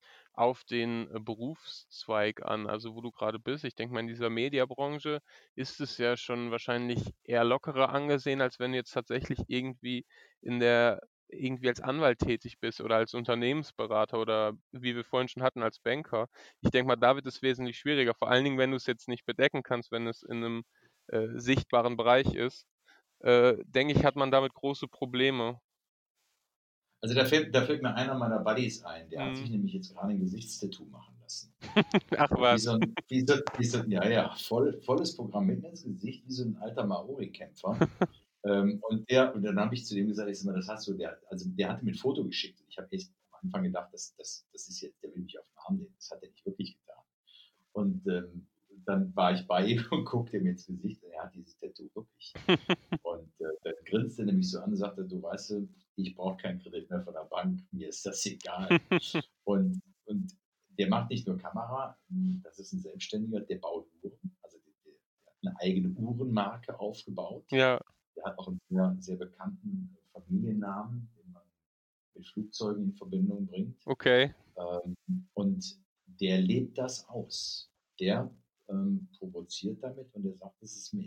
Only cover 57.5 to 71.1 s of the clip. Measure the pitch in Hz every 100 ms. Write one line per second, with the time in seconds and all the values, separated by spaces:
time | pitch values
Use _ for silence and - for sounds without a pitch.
57.5 | 185 - 185 - - 196 202 - - -
58.5 | 180 185 170 - 180 - 170 - _ -
59.5 | 202 190 185 - _ - 104 92 - _
60.5 | _ _ - 95 113 120 123 - 92 82
61.5 | 101 117 127 135 - - 185 185 185 -
62.5 | - - - - 92 - 107 110 110 -
63.5 | 92 80 85 - _ - - 190 - -
64.5 | - _ _ _ _ _ _ _ _ 95
65.5 | 92 92 95 92 - 113 123 127 110 101
66.5 | 120 - - 104 107 - 92 87 117 -
67.5 | 135 131 123 - _ _ - 98 - -
68.5 | 185 - - 92 - - 180 - - 95
69.5 | - - 196 185 - _ - 87 92 113
70.5 | 104 101 98 110 120 -